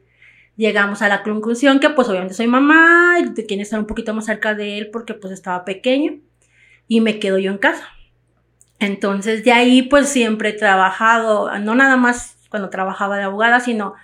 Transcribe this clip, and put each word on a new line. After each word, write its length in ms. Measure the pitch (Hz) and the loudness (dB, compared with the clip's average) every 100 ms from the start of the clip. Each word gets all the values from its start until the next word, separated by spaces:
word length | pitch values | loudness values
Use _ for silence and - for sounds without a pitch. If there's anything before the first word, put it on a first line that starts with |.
| _ _ _ _ _ - | _ _ _ _ _ -4
llegamos 440 | 214 208 202 208 | -2 0 0 0
a 60 | 208 | 0
la 160 | 196 | 0
conclusión 560 | 214 214 214 240 285 277 | -2 -6 -4 0 2 4
que, 100 | 262 | 2
pues, 180 | 285 233 | 2 0
obviamente 240 | 185 185 | -2 -4
soy 140 | - 233 | -4 0
mamá, 680 | 254 285 320 330 339 349 349 | 2 4 6 6 6 4 2
y 80 | 247 | 0
te 120 | - 220 | -4 -6
quieren 160 | 196 | -6
estar 180 | 202 214 | -6 -6
un 80 | 214 | -6
poquito 260 | 220 226 | -6 -6
más 120 | 214 220 | -6 -6
cerca 280 | 214 220 | -4 -4
de 240 | 208 208 208 | -4 -6 -8
él 100 | 220 | -10
porque, 220 | 233 233 | -12 -12
pues, 180 | 208 190 | -12 -14
estaba 320 | 190 190 180 | -12 -8 -8
pequeño 520 | 180 190 254 269 320 311 _ _ _ _ _ _ - | -6 -6 -2 0 -2 -6 _ _ _ _ _ _ -2
y 100 | 226 | 0
me 200 | 220 214 | 2 0
quedo 180 | 196 190 | -2 0
yo 140 | 190 | -2
en 60 | 202 | -2
casa. 300 | 285 330 - - _ _ _ _ _ _ _ - | -2 -2 -8 -20 _ _ _ _ _ _ _ -6
Entonces, 640 | 202 196 202 196 214 220 | -4 -2 -4 -4 -4 -2
de 80 | 233 | 2
ahí, 320 | 240 247 254 | 4 4 4
pues, 260 | 254 285 277 | 4 2 2
siempre 400 | 254 220 214 214 | 0 0 -2 -4
he 40 | |
trabajado, 1040 | 208 214 190 185 - 226 226 220 208 202 202 | -2 2 4 2 2 2 2 2 0 -2 -6
no 160 | 208 240 | -2 2
nada 220 | 269 262 | 4 4
más 400 | 247 240 - _ _ | 2 0 -8 _ _
cuando 200 | 208 190 | -10 -8
trabajaba 480 | 190 190 185 202 202 | -6 -6 -4 -4 -4
de 60 | |
abogada, 360 | 196 202 233 240 | -4 -2 2 2
sino 340 | 240 220 202 - | 0 -4 -6 -12